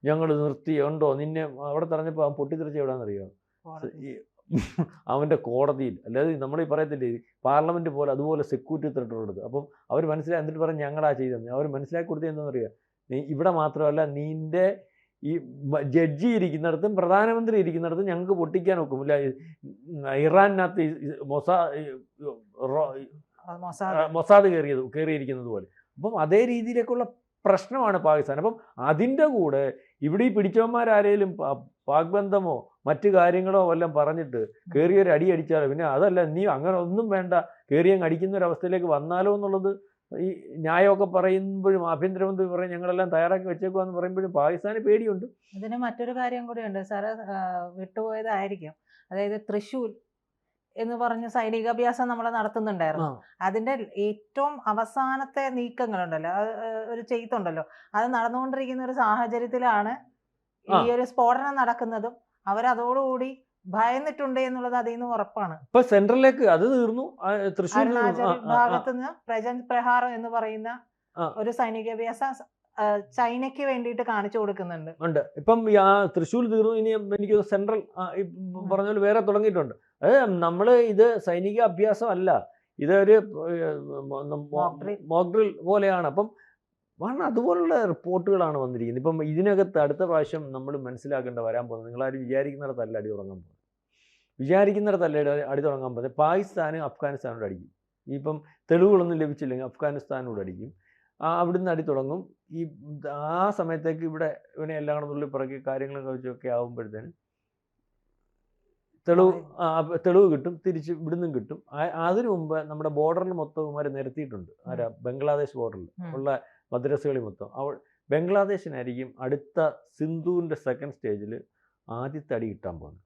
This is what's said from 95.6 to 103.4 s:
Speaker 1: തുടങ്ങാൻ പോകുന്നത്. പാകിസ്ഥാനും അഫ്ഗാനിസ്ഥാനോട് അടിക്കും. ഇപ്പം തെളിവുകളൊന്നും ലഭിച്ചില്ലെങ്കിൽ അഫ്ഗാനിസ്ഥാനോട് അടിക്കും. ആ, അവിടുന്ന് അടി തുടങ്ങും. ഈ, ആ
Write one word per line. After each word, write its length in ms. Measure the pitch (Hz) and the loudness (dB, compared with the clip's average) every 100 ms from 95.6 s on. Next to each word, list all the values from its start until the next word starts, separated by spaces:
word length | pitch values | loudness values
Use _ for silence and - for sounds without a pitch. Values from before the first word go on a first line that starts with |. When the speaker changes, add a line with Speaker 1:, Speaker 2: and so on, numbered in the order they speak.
Speaker 1:
തുടങ്ങാൻ 280 | 147 135 131 | -2 -2 -6
പോകുന്നത്. 220 | 120 127 | -6 -8
പാകിസ്ഥാനും 720 | 123 151 185 202 196 160 160 | 0 2 2 -2 -4 -4 -4
അഫ്ഗാനിസ്ഥാനോട് 640 | 147 - 143 139 131 117 104 | -8 -6 -6 -6 -10 -8 -8
അടിക്കും. 240 | 95 - _ _ _ - | -8 -14 _ _ _ -10
ഇപ്പം 280 | 135 139 156 - _ _ | -8 -6 -8 -10 _ _
തെളിവുകളൊന്നും 460 | 165 190 196 175 165 | 6 8 6 4 0
ലഭിച്ചില്ലെങ്കിൽ 480 | 151 147 139 127 131 | -2 -2 -6 -6 -8
അഫ്ഗാനിസ്ഥാനോട് 720 | - 151 143 - 135 127 107 | -4 -4 -4 -8 -8 -6 -8
അടിക്കും. 340 | 95 92 113 - _ _ _ _ | -8 -10 -14 -18 _ _ _ _
ആ, 180 | 160 170 | -4 0
അവിടുന്ന് 320 | 175 180 185 | 0 0 0
അടി 100 | 165 | -2
തുടങ്ങും. 480 | 160 135 135 170 185 _ _ | 0 -2 -2 -6 -10 _ _
ഈ, 200 | 160 165 147 143 147 143 | -10 -10 -10 -16 -14 -10
ആ 380 | 143 151 170 | -8 -4 0